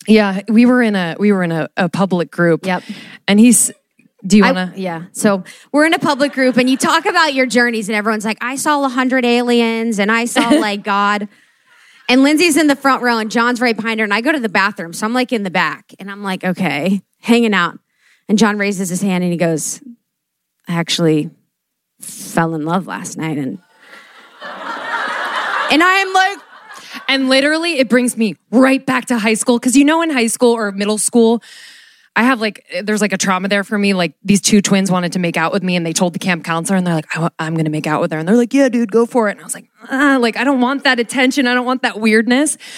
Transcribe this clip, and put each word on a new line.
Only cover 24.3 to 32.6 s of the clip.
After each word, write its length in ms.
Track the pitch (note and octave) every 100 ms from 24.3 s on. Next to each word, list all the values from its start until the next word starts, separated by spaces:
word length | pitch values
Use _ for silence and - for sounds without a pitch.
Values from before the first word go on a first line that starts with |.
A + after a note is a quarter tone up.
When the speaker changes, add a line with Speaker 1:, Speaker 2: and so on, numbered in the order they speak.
| - - - - - - - - - - - - - -
Speaker 2:
and 120 | D4
I'm 300 | F4+ G4 F#4+
like, 260 | F#4+ F#4+ F4 - - - - - - -
Speaker 1:
And 200 | C4+ C4
literally, 500 | C4+ C#4+ D#4+ E4+ D4
it 100 | A#3+
brings 280 | B3 B3 A3
me 200 | G#3+ - _
right 340 | A3+ C4 C4+
back 220 | C4+ B3+ -
to 120 | A#3+
high 160 | A3
school. 240 | A3 - A#3+
'Cause, 180 | B3+ C#4
you 80 |
know, 180 | C#4+ E4
in 80 | E4
high 160 | C4 A#3
school 260 | - A#3+
or 180 | A#3 G#3
middle 260 | G3 G3+ G#3+
school, 440 | - A#3+ A3+ A#3 - - - - - _ _
I 100 | -
have, 160 | B3 A#3+
like, 240 | G#3+ -